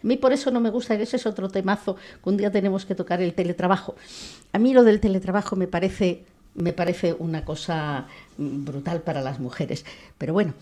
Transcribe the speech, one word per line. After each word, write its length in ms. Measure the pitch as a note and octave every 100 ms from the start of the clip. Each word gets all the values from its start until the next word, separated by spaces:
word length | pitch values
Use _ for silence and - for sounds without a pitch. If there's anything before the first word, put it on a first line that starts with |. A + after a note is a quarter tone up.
mí 140 | A3 C4+
por 160 | C4
eso 180 | C#4 C#4
no 100 | B3
me 100 | A3+
gusta, 240 | A#3 -
ese 220 | G#3 A3+ B3+
es 100 | A3
otro 220 | G3+ F#3+
temazo, 460 | F#3+ F#3+ G#3 - F#3+
que 320 | - - F#3
un 60 | G3+
día 120 | G#3
tenemos 340 | G3+ G3 F#3+ F#3+
que 80 |
tocar, 260 | F#3+ - F3
el 140 | F3+
teletrabajo. 640 | F3 F3 E3+ F#3 F#3+ - - - - - - -
A 60 | G3+
mí 140 | B3
lo 100 | B3+
del 180 | A3+ G#3+
teletrabajo 560 | G#3+ F#3+ F#3+ G3 - F#3+
me 100 | F#3
parece, 580 | E3+ F#3 - F#3 F3 - _ -
me 180 | - E3+
parece 420 | E3 F3 F3 E3+ E3
una 260 | E3 D#3
cosa, 640 | D3+ D3+ - D#3+ D3+ C#3 - - - -
mm, 260 | C#3+ C#3
brutal 380 | C#3+ C#3 D3+ E3+
para 180 | E3 C#3
las 180 | C3 C3
mujeres. 440 | B2 - B2 C#3+ - - - -
Pero 160 | D3
bueno, 200 | F3+ F3+ -